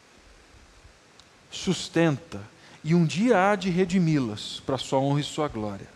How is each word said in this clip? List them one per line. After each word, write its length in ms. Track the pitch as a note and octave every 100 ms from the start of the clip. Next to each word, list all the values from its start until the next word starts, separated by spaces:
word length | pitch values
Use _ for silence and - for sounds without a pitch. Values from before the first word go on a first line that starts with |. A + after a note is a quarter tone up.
| _ - - - - - - - - - _ - - _ _
sustenta, 920 | - - E3+ - E3 E3 C3+ - G2+ G#2+ - - -
e 100 | D3+
um 120 | F3 D#3+
dia 440 | C3+ A#3+ G3+ G3
há 60 | G#3
de 140 | F#3+
redimi-las 920 | F3 F#3 F#3+ D#3+ D3+ A#2+ G#2+ - - -
para 120 | C3
sua 220 | - C#3
honra 220 | C#3 C#3+
e 20 |
sua 240 | C#3 - D3
glória. 400 | A2+ G#2+ G2+ -